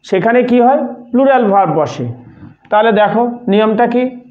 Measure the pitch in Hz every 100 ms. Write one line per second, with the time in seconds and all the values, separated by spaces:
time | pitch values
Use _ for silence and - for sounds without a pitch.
0 | - 190 220 247 247 240 240 294 254 -
1 | - 240 269 262 214 196 185 151 139 -
2 | 123 120 - - - - _ 214 226 214
3 | 208 196 240 233 - 202 220 220 240 240
4 | 254 - -